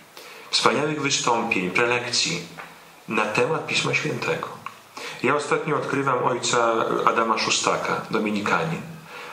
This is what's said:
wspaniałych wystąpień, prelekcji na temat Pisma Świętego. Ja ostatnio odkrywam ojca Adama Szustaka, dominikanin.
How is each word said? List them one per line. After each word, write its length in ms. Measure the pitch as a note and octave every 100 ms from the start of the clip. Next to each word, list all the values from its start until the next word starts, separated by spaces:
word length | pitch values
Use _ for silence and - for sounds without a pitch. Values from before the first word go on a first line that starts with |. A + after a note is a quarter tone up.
| - - - - -
wspaniałych 520 | - A2+ A#2+ D3+ D3+
wystąpień, 680 | C#3 - B2+ A#2 A2 F#2 F#2
prelekcji 720 | - A#2+ A#2+ - - - - E3+ - - - - - -
na 180 | A2 G#2+
temat 400 | B2 C3 D3+ D3+
Pisma 280 | - C#3
Świętego. 540 | - D3+ B2+ - - - - - - - - - -
Ja 140 | A#2+ D3
ostatnio 400 | - D3+ D#3+ C3+
odkrywam 480 | - C3+ C#3 B2
ojca 600 | A#2+ B2 - B2 A#2 A2+ A#2 A#2
Adama 340 | A#2 A2 A2+ A2
Szustaka, 640 | - - F#2+ F2+ - - -
dominikanin. 720 | G#2 G#2+ G#2 - F2+ E2 E2+ - - - - -